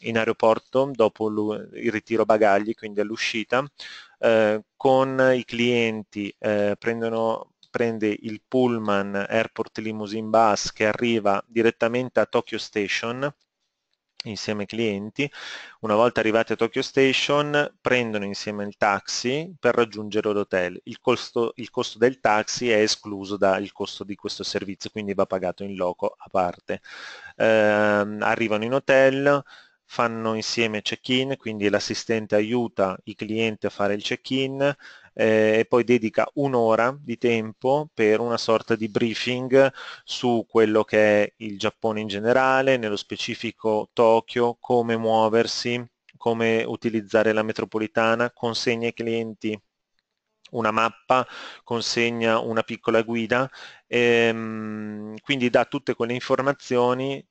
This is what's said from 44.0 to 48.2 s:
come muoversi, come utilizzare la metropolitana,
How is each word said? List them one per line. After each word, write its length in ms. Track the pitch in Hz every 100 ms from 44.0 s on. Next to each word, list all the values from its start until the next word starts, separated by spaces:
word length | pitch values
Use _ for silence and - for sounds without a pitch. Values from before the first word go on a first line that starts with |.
| 117 113 - 123 120 120
come 380 | - 123 117 113
muoversi, 880 | 113 110 110 113 117 - 123 120 117 _ _ -
come 460 | 117 113 113 113
utilizzare 680 | 117 113 117 110 101 110 107
la 120 | 110
metropolitana, 880 | 110 107 107 110 107 - 113 117